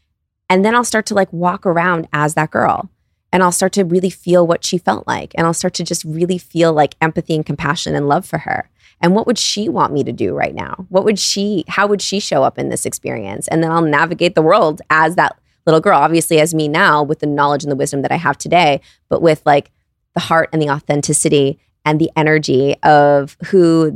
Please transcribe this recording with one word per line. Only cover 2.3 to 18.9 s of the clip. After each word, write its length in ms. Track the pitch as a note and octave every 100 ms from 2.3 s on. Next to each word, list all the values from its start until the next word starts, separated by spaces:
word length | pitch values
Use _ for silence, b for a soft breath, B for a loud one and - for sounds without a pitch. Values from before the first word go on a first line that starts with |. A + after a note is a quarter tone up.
that 160 | - D#3
girl. 400 | - B2+ - - _ _ _ _
And 80 | F3+
I'll 120 | F#3
start 200 | F3 F#3+
to 100 | G3+
really 260 | F3+ F3+ F#3
feel 340 | - - F3
what 200 | E3+ E3+
she 140 | - F3+
felt 280 | - - -
like. 260 | A#2 - -
And 100 | E3
I'll 80 |
start 200 | E3 F3+
to 100 | -
just 180 | E3+ E3+
really 340 | D#3+ D#3 F3 F3+
feel, 340 | - E3 E3
like, 240 | D3+ C#3 -
empathy 360 | D#3+ D#3+ - D#3
and 100 | D#3
compassion 480 | D3 C#3+ D#3+ D3+
and 140 | D3 C#3+
love 180 | D3 -
for 120 | D#3
her. 300 | - - - b b b
And 140 | E3+
what 140 | G3 -
would 100 | B3
she 300 | - D4+ D#4
want 240 | A3+ D3
me 100 | C#3+
to 80 | -
do 220 | A#2+ G2+
right 180 | - D#2
now? 320 | C#2 C2+ - F#3
What 160 | F#3
would 160 | G3+ G3
she, 440 | - G3+ G3+ G3+ -
how 180 | F#3+ G#3
would 160 | G#3
she 160 | - G3
show 240 | - D3
up 160 | C3 -
in 100 | C#3
this 160 | B2
experience? 600 | - - C#3 A#2+ G2 G2+ -
And 160 | D#3+
then 80 | E3
I'll 100 | E3
navigate 540 | D#3+ D3 E3 E3+ F3
the 80 | F3
world 400 | D#3+ G#3+ E3 D3+ -
as 240 | D#3 D#3+
that 240 | F3+ D3+ - _ _ -
little 140 | D#3+
girl, 200 | G3+ D#3+
obviously 400 | D3+ E3 - D#3+
as 120 | D#3+
me 140 | D#3+ D3+
now 340 | D#3+ F#3+ D3+
with 160 | C#3+ D#3
the 60 | D3+
knowledge 360 | C#3+ C#3+ C#3+
and 80 | C#3+
the 60 | C3+
wisdom 260 | C#3+ C#3
that 80 | C3
I 60 | C#3+
have 200 | E3 C#3
today, 440 | - E3+ D#3+ C#3 b